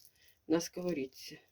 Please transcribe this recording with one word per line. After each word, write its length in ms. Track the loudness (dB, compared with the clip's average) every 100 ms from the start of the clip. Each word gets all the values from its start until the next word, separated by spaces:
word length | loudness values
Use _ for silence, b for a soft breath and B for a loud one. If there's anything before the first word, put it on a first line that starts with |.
| -20 b b b 2
на 140 | 2
сковорідці. 760 | 2 -2 -2 0 -2 -6 -14 -14 -18